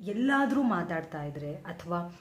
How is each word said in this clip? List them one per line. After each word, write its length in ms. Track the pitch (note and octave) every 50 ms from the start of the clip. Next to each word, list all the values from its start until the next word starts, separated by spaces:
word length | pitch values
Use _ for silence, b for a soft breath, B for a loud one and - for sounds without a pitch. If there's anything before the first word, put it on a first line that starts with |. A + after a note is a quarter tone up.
ಎಲ್ಲಾದ್ರೂ 600 | F#3 G3+ G3+ A3+ B3 C#4 C#4 C#4 C#4 A3+ B3+ C#4+
ಮಾತಾಡ್ತಾ 600 | C4+ A#3 G3 F3 E3+ F3 E3+ D#3+ D#3+ - - D3+ D3
ಇದ್ರೆ, 300 | D3 C#3 D3 D3 D3 D3
ಅಥವಾ, 680 | C#3+ - F3+ F3 - - E3+ F3 F3 F3 F3 B B